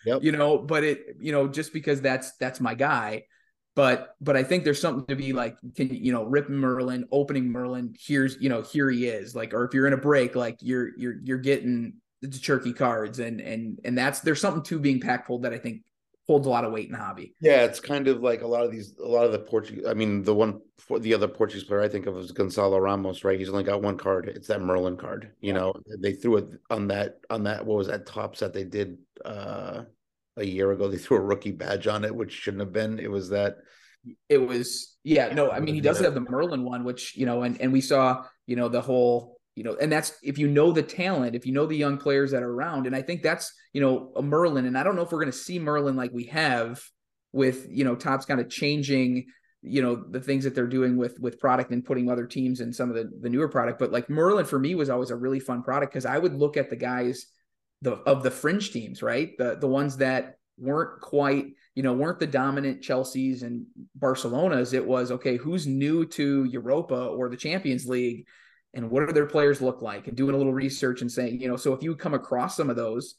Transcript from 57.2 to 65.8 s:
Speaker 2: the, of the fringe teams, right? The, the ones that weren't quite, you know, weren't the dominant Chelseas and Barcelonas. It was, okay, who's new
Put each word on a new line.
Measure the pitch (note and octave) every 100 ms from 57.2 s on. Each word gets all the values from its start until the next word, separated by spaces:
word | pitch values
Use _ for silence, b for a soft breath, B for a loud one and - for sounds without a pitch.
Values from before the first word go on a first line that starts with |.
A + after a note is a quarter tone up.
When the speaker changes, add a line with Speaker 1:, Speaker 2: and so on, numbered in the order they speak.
| - _ _ _ _ _
Speaker 2:
the, | C3+
of | G#2 - C3+
the | B2+
fringe | - D3 G3 G3+
teams, | B2 G#2 -
right? | A2+ A#2+ D#3+ -
The, | B2 -
the | C#3+
ones | C3+ C#3+ C3
that | C3+ C3 - - _ _
weren't | B2 D3 E3 -
quite, | - C#3+ C#3+ C#3 C#3 b b -
you |
know, | C3+
weren't | B2+ D#3 F3+
the | D3
dominant | C3+ C3+ C#3 C#3 C3
Chelseas | - B2+ C3 C3 C3 B2
and | A#2+ A#2+ - - - C3+
Barcelonas. | C3+ C3 A#2+ B2 F3+ C#3+ B2
It | B2+ A2+
was, | B2+ B2
okay, | B2+ - A#2+
who's | C#3 F3+ D3
new | C3+